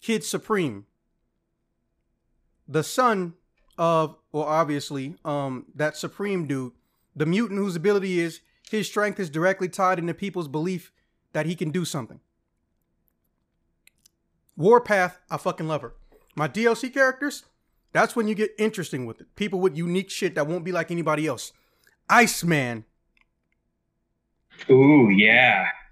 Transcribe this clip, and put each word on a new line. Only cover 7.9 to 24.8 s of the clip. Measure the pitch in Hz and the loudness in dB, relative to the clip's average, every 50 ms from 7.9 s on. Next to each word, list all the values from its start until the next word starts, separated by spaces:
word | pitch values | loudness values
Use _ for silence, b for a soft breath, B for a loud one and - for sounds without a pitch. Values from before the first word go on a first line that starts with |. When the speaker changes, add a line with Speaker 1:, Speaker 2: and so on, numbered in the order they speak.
| 202 196 185 190 180 170 | 0 0 0 -2 -2 -2
Speaker 1:
is | 170 165 160 - _ _ _ _ - - | -2 -4 -6 -10 _ _ _ _ -12 -6
his | - 214 190 - | -4 -4 -4 -2
strength | - 208 208 208 190 - | -2 -2 -2 -2 -2 -4
is | 190 151 | -6 -6
directly | 139 160 170 190 190 190 185 180 | -4 0 0 0 0 0 -4 -6
tied | - - 190 185 185 170 | -2 0 0 0 0 0
into | 165 170 160 | -2 -4 -6
people's | - 202 196 - 180 165 143 | -6 -6 -8 -6 -6 -8 -6
belief | 131 156 160 185 185 170 - - _ _ _ _ _ _ _ _ - | -4 -4 -4 -4 -6 -8 -10 -14 _ _ _ _ _ _ _ _ -6
that | 151 151 | -4 -4
he | 165 180 | -4 -4
can | - 185 156 | -4 -6 -4
do | 139 180 170 | -4 -4 -4
something. | - - 147 117 - - - _ _ _ _ _ _ _ _ _ _ _ _ _ _ _ _ _ _ _ _ _ _ _ _ _ _ _ _ _ _ _ _ _ _ _ _ _ _ _ _ _ _ _ _ _ _ - | -4 -6 -8 -8 -10 -16 -20 _ _ _ _ _ _ _ _ _ _ _ _ _ _ _ _ _ _ _ _ _ _ _ _ _ _ _ _ _ _ _ _ _ _ _ _ _ _ _ _ _ _ _ _ _ _ -6
Warpath, | - 147 202 240 240 233 - 208 190 180 175 - _ _ - | 0 4 6 6 6 4 4 0 2 0 0 -4 _ _ -10
I | 160 147 | -10 -6
fucking | - 185 165 - 165 156 | -6 -6 -6 -6 -6 -6
love | 156 139 | -6 -6
her. | 127 117 - - - _ _ _ _ _ - | -6 -10 -20 -20 -20 _ _ _ _ _ -6
My | - 151 147 | -4 -4 -4
D | 120 208 226 | -2 0 2
L | 233 226 | 2 2
C | 226 - 254 | 0 -4 -4
characters, | - 277 269 262 254 262 285 285 - - - _ _ _ _ _ _ _ _ _ - | 0 2 2 2 2 -2 -6 -6 -6 -8 -14 _ _ _ _ _ _ _ _ _ 0
that's | 156 214 220 - | 0 0 2 0
when | 247 220 214 | -2 -2 -2
you | 214 | -2
get | 185 214 196 - - | -2 -2 -4 -2 -2
interesting | 214 220 220 - 156 - - 131 123 | -2 -2 -2 -4 -8 -8 -8 -8 -8
with | 113 113 - | -8 -12 -14
it. | - _ _ | -20 _ _
People | - 202 208 196 180 | -6 -6 -4 -2 0
with | 185 190 147 160 | 0 0 0 -2
unique | 170 170 175 190 196 - | -4 -2 -2 -2 -4 -4
shit | - - 208 170 170 | -6 -4 -4 -2 -2
that | 170 147 151 | -2 -4 -2
won't | 175 180 160 | -4 -6 -6
be | 185 | -4
like | 175 170 165 170 | -4 -4 -4 -4
anybody | 175 170 160 160 151 151 156 156 | -4 -4 -2 -2 0 0 0 -2
else. | 127 107 - - - _ _ _ _ _ _ _ _ _ _ - | -4 -6 -8 -14 -16 _ _ _ _ _ _ _ _ _ _ 4
Iceman. | 202 240 233 - - - - 170 165 147 131 120 117 110 107 _ _ _ _ _ _ _ _ _ _ _ _ _ _ _ _ _ _ _ _ _ _ _ _ _ _ _ _ _ _ _ _ _ - - - - | 6 6 6 4 2 -2 0 0 2 2 0 -2 -4 -8 -12 _ _ _ _ _ _ _ _ _ _ _ _ _ _ _ _ _ _ _ _ _ _ _ _ _ _ _ _ _ _ _ _ _ -20 -6 2 6
Speaker 2:
Ooh, | 135 131 | 6 8